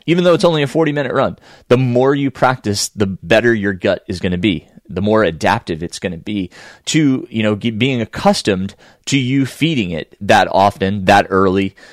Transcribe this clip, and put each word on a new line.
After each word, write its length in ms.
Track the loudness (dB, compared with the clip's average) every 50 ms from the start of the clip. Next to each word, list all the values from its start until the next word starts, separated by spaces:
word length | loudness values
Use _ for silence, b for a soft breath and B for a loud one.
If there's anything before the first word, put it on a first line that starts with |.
| _
even 180 | -2 0 2 4
though 100 | 2 2
it's 100 | 4 2
only 180 | 2 2 0 -2
a 60 | -2
forty 240 | 0 0 0 0 0
minute 200 | -2 -4 -2 -2
run. 240 | -2 -2 -2 -4 -8 B B B B B B
The 100 | 0 2
more 360 | 2 2 2 2 2 2 2
you 160 | 0 0 -4 -2
practice, 560 | 0 0 0 0 0 -2 -4 -4 -4 -4 -6
the 160 | -4 -4 -2
better 480 | -2 -4 -4 -2 2 2 2 4 2 2
your 200 | 0 0 -2 -2
gut 300 | -2 0 -2 -2 -2 -4 -8
is 100 | -8 -6
gonna 200 | -4 -4 -2 0
be, 280 | 0 0 0 -2 -6 _ _ -20 -18 -12
the 140 | -6 -4 0
more 200 | 2 2 2 2
adaptive 640 | 2 0 0 0 0 0 0 -2 -6 -8 -6 -8
it's 160 | -10 -10 -8
gonna 180 | -8 -8 -8 -10
be 320 | -10 -6 -6 -4 -6 -6 B B B B B B B
to, 420 | -4 0 0 2 2 0 -2 -4 -6
you 140 | -4 -2 -2
know, 100 | 0 -2
ge-, 240 | -2 -4 -4 -4 -2
being 220 | -2 -2 -2 -2
accustomed 760 | -6 -6 -6 -2 0 0 0 2 0 -2 0 0 -2 -6 -10 b b b b b b
to 120 | -4 -4 -2
you 280 | -2 0 0 0 0
feeding 460 | -2 -2 -2 -2 -2 0 0 -2 -2 -4
it 240 | -8 -8 -10 _ -6
that 280 | -2 2 4 4 4 2
often, 540 | 2 2 2 2 2 0 -2 -2 -2 0 2
that 240 | 4 4 4 4 2
early. 460 | 2 2 2 2 2 0 0 -2 -6 B B B